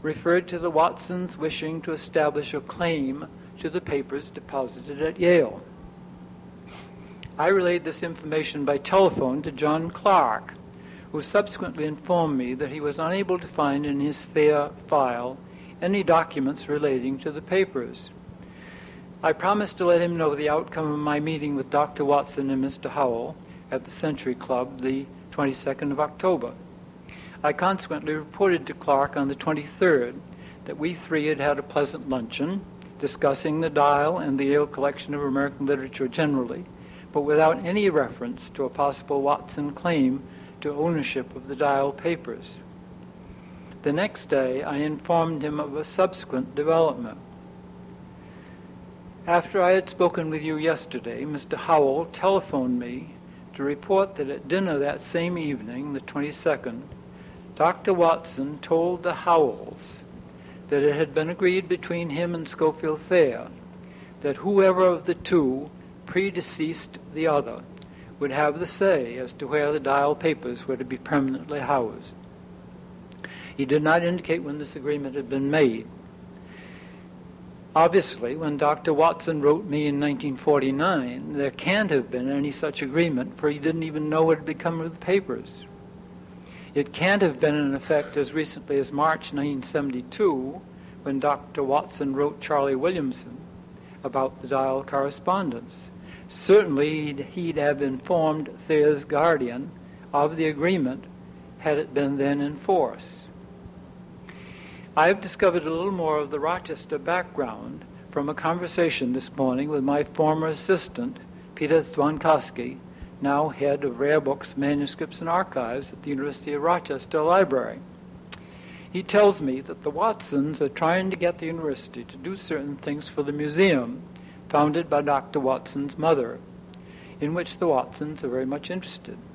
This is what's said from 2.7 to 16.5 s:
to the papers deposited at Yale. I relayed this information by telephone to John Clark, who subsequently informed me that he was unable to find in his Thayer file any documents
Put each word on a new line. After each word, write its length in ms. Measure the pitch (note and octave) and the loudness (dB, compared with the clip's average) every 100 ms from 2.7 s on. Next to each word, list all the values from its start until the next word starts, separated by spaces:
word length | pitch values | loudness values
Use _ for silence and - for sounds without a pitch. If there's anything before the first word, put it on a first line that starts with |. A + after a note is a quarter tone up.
| - F3 D#3+ C3+ C#3 D3 - - - | -2 0 0 -2 -4 -10 -16 -18 -8
to 100 | E3 | -4
the 100 | E3+ | -4
papers 500 | - C#3+ C3+ C#3 - | -2 -4 -2 -8 -8
deposited 720 | - - C#3 B2 B2 B2 C#3+ | -14 -6 -4 -4 -8 -12 -4
at 160 | D#3+ E3+ | -4 2
Yale. 460 | F3 F3 A#2+ - - - - - - - - - - - - - - - - - - - | 6 6 4 -2 -16 -18 -18 -18 -20 -18 -18 -18 -18 -20 -18 -18 -18 -18 -18 -18 -14 0
I 100 | D#3+ | 4
relayed 380 | G3 F3 F3 E3 | 6 4 2 -2
this 180 | D#3 | -6
information 600 | F3 E3 D#3 D#3 D3+ D3+ C#3+ | -8 -6 -2 -2 -2 -2 0
by 140 | C#3+ | 0
telephone 600 | - F#3+ F#3 - C3+ C#3 | 4 6 6 6 0 0
to 80 | D#3 | -4
John 400 | C3+ D3+ D#3+ E3 | -2 0 2 -2
Clark, 640 | - G#3 F#3 B2+ G#2+ - - - - - - - | -2 4 6 6 0 -6 -16 -18 -18 -18 -18 -8
who 100 | D3+ | -8
subsequently 640 | C#3+ G3+ G3+ - F3 C#3+ D3+ | 2 2 2 -6 -8 -4 -6
informed 520 | D3 - F3 D#3+ C3+ | -6 0 2 2 0
me 160 | B2 | -2
that 180 | C3 C#3+ | -4 -6
he 80 | D3+ | -4
was 180 | D3 C#3+ | -4 -2
unable 400 | D#3+ F#3+ F#3+ F3+ | -2 -2 0 -2
to 80 | F3 | -2
find 400 | - D3 C#3 D3 | 0 2 2 0
in 140 | C#3 | 0
his 260 | C#3+ C#3+ - | 0 -4 -2
Thayer 460 | D#3 D3+ D3 D3 - - | 4 6 6 2 -6 0
file 500 | D3+ C3 A#2+ B2 C3 - - - - | 2 2 0 -6 -8 -16 -20 -20 -4
any 220 | F3+ G3+ | 0 2
documents 680 | E3+ E3 E3 D3 C3+ | 6 4 4 0 -2